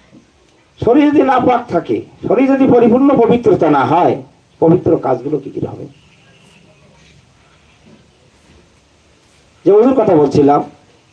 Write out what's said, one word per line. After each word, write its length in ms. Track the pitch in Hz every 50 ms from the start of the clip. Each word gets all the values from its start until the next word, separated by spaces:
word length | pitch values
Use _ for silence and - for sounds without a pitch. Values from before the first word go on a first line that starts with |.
| _ _ _ - _ _ _ _ _ _ _ _ _ _ _ - -
শরীর 280 | 208 247 302 285 294 277
যদি 100 | 302 269
নাপাক 440 | 262 262 254 240 247 247 233 - -
থাকে, 340 | 180 170 - - 113 92 - - - - - -
শরীর 220 | 180 226 269 262
যদি 180 | 269 262 269 254
পরিপূর্ণ 420 | 247 240 233 226 220 254 277 285 262 226
পবিত্রতা 540 | 233 208 - - - 214 180 - 170 151
না 140 | 147 139 127
হয়, 380 | 123 151 175 175 - - - - - _ _ _ _ _ -
পবিত্র 380 | - 165 170 180 - - 165 -
কাজগুলো 400 | - 135 127 123 123 147 151 139
কি 120 | - -
করে 180 | - - - 101
হবে? 180 | 101 - - - - _ _ _ _ _ _ _ _ _ _ _ _ _ _ _ _ _ _ _ _ _ _ _ _ _ _ _ _ _ _ _ _ _ _ _ _ _ _ - - - _ _ _ _ _ _ _ _ _ _ _ _ _ _ _ _ _ _ _ _ _ _ _ _ _ _ _ _ _ _ _ _ -
যে 60 | 170
অজুর 220 | 202 208 226 269 262
কথা 220 | 254 214 202 180
বলছিলাম, 480 | 151 147 135 - 151 143 139 143 151 - - - _ _ _ _ _ _ _